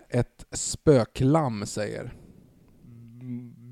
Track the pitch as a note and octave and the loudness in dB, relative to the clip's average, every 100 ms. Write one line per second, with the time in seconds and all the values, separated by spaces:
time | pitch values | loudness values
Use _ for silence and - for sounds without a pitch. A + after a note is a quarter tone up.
0 | - B2 - - - - - - D#3+ C3+ | -2 -2 -2 -6 -12 -8 -6 0 6 6
1 | G#2+ - C3 D#3+ C#3 G#2+ G#2 A2 G#2+ A2 | 4 0 2 4 2 -4 -6 -4 -4 -6
2 | A2 - - - - _ _ _ B2 A#2 | -10 -14 -20 -20 -20 _ _ _ -20 -20
3 | A#2 A#2+ B2 B2 A#2+ A#2+ A#2+ | -20 -14 -10 -10 -10 -18 -18